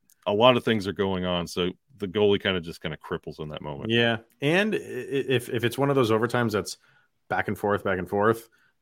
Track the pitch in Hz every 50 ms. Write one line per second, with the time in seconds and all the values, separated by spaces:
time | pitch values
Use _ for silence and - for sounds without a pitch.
0 | _ _ _ _ - - 104 104 120 127 123 117 - 123 113 107 92 98 85 -
1 | 98 95 95 92 90 90 90 87 85 80 - - 90 90 - _ _ _ - -
2 | 104 90 82 107 104 101 101 92 - 101 95 90 80 85 78 - - 82 76 -
3 | - - 90 80 - 80 73 - 78 76 76 - 73 76 71 69 117 110 117 117
4 | 117 117 117 113 - _ _ - 139 147 170 190 208 220 190 - 95 101 113 127
5 | 123 - 139 139 - - 131 120 - - 127 113 117 113 - 131 139 139 139 135
6 | 120 107 113 107 120 117 - 123 117 110 104 98 90 - - - _ _ _ _
7 | _ _ _ _ _ - 92 92 - - 98 - - 101 101 98 - 101 92 92
8 | 90 - 98 101 104 113 110 - - - _ _ _ _ _ _